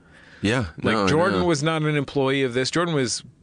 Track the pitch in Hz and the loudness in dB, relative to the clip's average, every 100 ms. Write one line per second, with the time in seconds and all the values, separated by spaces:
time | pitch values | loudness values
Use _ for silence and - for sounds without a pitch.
0 | - - - - 98 127 92 - - 110 | -20 -20 -20 -6 -2 0 -2 -4 -2 0
1 | 98 156 185 190 175 151 156 160 151 147 | 2 2 2 2 0 0 0 -2 0 -2
2 | 135 143 135 139 131 123 127 160 175 151 | -2 0 0 0 0 0 0 0 0 0
3 | 120 - - - | -2 -4 -10 -16